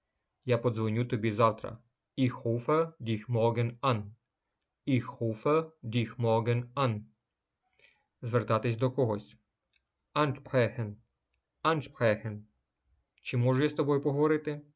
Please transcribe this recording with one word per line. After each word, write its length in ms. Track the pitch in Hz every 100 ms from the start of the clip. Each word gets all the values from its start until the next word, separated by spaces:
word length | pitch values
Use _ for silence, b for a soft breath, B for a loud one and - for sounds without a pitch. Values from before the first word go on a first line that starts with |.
| _ _ _ _ -
Я 120 | 117
подзвоню 480 | 120 110 110 110 123
тобі 260 | 123 110
завтра. 460 | 104 113 104 101 104 _ _ _ -
Ich 260 | 127 -
rufe 500 | 117 117 135 156 165 -
dich 280 | 117 107 -
morgen 520 | 117 117 113 117 -
an. 240 | 135 110 101 - _ _ _ _ _ _ -
Ich 320 | 123 - -
rufe 520 | 117 107 147 156 160 _
dich 340 | 120 120 113 -
morgen 560 | 117 113 113 120 123
an. 280 | - 131 104 - _ _ _ _ _ _ b b b b _
Звертатись 560 | 123 117 107 113 120 110
до 140 | 131
когось. 460 | 131 120 104 - - _ _ _ _ _ _ _
Ansprechen. 840 | 147 147 - - 131 110 - 107 104 _ _ _ _ _ _
Ansprechen. 800 | 156 160 - - 117 104 113 104 104 _ _ _ _ _ _ _
Чи 160 | - 127
можу 260 | 123 131
я 60 | 147
з 40 |
тобою 280 | 147 143 143
поговорити? 600 | 147 139 151 156 151 147 -